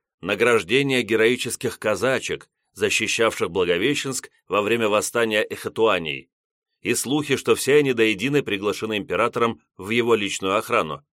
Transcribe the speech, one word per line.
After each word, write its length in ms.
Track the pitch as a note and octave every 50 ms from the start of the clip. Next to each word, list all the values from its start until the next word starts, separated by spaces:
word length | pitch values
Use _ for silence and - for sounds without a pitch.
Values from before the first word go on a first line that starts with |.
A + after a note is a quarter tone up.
| _ _ _ _
награждение 800 | - - G#2 G2 A#2+ A#2+ A#2+ A2+ F#2+ E2 A2 C3+ C#3 C#3 C3+ B2+
героических 760 | A#2 G2+ A2 G#2+ A2 A#2 B2+ - - - - - - F#2 - -
казачек, 720 | - A2 G#2+ F#2 F#2+ B2+ C3+ A#2 - - - C#2+ - _ _ _ _ _ -
защищавших 760 | - G2 G#2 - - A2+ G2+ - - A2+ A2+ - - A2+ F#2
Благовещенск 800 | E2+ G2 F2+ F2 F2 F2 G2 C3 D3 C#3+ - C#3 C3 - - - _ _ _ -
во 140 | F2+ G2+
время 260 | G#2 G2+ A2+ A#2 A2+ G#2+
восстания 540 | G#2 G#2+ F#2+ - - A#2+ A#2 A2+ G#2+ G#2
эхотуаний, 880 | - - - - - G#2+ - - A2 A2+ G2+ F2+ E2 D#2 C#2+ C2+ C2 _ _ _ _ _ _ _ _ _ _ _
и 120 | - - A#2
слухи, 440 | G#2+ - A2+ C3+ D3+ D3 C#3+ C#3 A#2
что 180 | - - A2+
все 220 | G#2 - - C3+ D3+
они 160 | D3 C3+ B2+
до 100 | A2+ A2+
единой 400 | A2 G#2+ G2 G#2 C3+ C#3+ D3 -
приглашены 540 | - G#2 G2 G2 G#2 F#2+ - - A2 A2 G#2
императором 640 | F#2+ D#2 F2+ F2+ A2+ A#2 - A#2+ A#2 A#2 A2 - _ _ _ -
в 120 | F#2 G2
его 240 | A2+ A#2+ A#2 A#2 A#2
личную 440 | A2 G#2 F#2+ - - F#2+ F#2+ F#2+ G#2+
охрану. 460 | G#2+ - A#2 A2+ F2 D#2+ D2 C#2 _ _ _